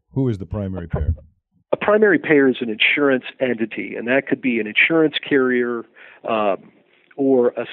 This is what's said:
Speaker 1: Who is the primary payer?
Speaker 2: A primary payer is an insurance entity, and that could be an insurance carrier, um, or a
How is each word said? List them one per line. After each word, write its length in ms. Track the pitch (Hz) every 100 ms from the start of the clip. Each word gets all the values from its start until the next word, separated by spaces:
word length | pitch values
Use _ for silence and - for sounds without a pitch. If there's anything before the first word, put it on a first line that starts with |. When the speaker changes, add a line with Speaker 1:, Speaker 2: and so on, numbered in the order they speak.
| _
Speaker 1:
Who 180 | 131 131
is 80 | 101
the 80 | 85
primary 420 | 104 98 92 85
payer? 280 | - 73 - - _ _ _ _
Speaker 2:
A 40 | -
primary 420 | - 214 214 160
payer 280 | - 147 135
is 100 | 120
an 80 | 120
insurance 560 | 107 - - 143 131 - -
entity, 560 | 127 113 110 - 101 107
and 120 | 110
that 200 | 139 175
could 140 | -
be 180 | 131 117
an 80 | 104
insurance 480 | 110 - 165 156 - -
carrier, 560 | 143 127 123 120 117 - - - - -
um, 440 | 113 104 92 - _ _ _ _ -
or 320 | 135 131 120
a 160 | - 113